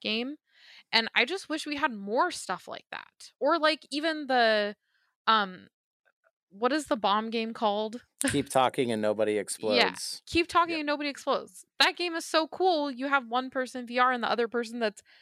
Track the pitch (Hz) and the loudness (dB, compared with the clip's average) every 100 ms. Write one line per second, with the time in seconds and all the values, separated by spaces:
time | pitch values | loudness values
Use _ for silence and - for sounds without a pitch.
0 | 208 220 254 302 _ _ - - - 226 | -4 -4 -4 -10 _ _ -20 -20 0 0
1 | 226 - 240 381 - 302 302 285 294 214 | 2 2 2 0 -6 -6 -6 -2 -2 -4
2 | 196 240 349 - - 180 - - - - | -4 0 0 -2 -8 -8 -8 -14 -12 -14
3 | - - - - 262 330 302 311 - 285 | -14 -20 -20 -2 0 2 2 0 -4 -4
4 | 320 311 277 254 226 214 208 208 _ _ | -2 -2 0 2 4 2 0 -6 _ _
5 | _ _ - 220 190 185 - _ _ _ | _ _ 2 2 2 -6 -20 _ _ _
6 | _ _ _ _ _ 196 240 302 277 269 | _ _ _ _ _ -2 0 2 0 0
7 | 196 208 226 226 220 226 220 202 214 240 | 2 2 0 -2 -4 0 0 0 -2 -8
8 | _ - 269 147 135 135 127 - 123 110 | _ -4 0 0 2 4 4 4 0 2
9 | 107 104 107 104 95 - 110 247 208 - | 2 2 2 0 -2 -4 2 4 2 -2
10 | - - - 330 339 349 339 320 302 294 | -10 -12 -4 -2 2 2 2 0 -4 -2
11 | 294 277 - 226 - - - - 302 339 | -4 -4 -2 -2 -4 -16 -8 2 2 2
12 | 349 330 - 320 320 - 370 320 285 240 | -4 -6 -2 0 0 2 2 2 0 -4
13 | 277 277 233 240 262 269 254 254 240 240 | -2 -2 0 -4 -2 -4 -6 -8 -4 2
14 | 254 247 226 220 233 240 226 240 220 - | 2 2 0 0 0 -2 -6 -2 -4 -4
15 | - - | -16 -20